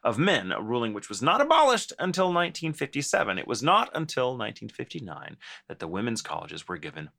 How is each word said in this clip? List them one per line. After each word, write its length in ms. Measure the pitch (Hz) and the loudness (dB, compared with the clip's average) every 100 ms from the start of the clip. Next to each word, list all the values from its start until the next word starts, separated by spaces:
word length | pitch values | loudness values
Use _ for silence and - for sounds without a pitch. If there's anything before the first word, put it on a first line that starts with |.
of 160 | 110 110 | 0 4
men, 320 | 185 151 92 | 4 4 2
a 100 | 65 | -4
ruling 320 | 107 120 113 | 0 0 0
which 160 | 104 - | -4 -8
was 120 | 101 | 0
not 180 | 139 220 | 2 4
abolished 520 | 294 320 285 226 - - | 6 6 6 4 0 -4
until 340 | 180 185 185 | -2 2 2
nineteen 420 | 175 170 - 165 | 2 0 -2 -4
fifty-seven. 680 | 151 - 143 143 - 101 92 | -4 -4 -4 0 0 2 -2
It 80 | - | -2
was 160 | 110 | 0
not 260 | 143 202 - 156 | 4 4 4 -4
until 420 | 160 - 127 127 | -4 0 -2 -2
nineteen 320 | 110 113 110 | -6 -8 -14
fifty-nine 680 | - - 170 101 71 73 76 - - - | -10 -10 -8 -10 -12 -14 -16 -18 -18 -16
that 120 | 82 | -10
the 80 | 82 | -6
women's 340 | 92 120 110 | -2 -2 -4
colleges 460 | - 78 78 80 - | -6 -8 -8 -12 -10
were 100 | 87 | -10
given 320 | 78 76 76 | -10 -12 -14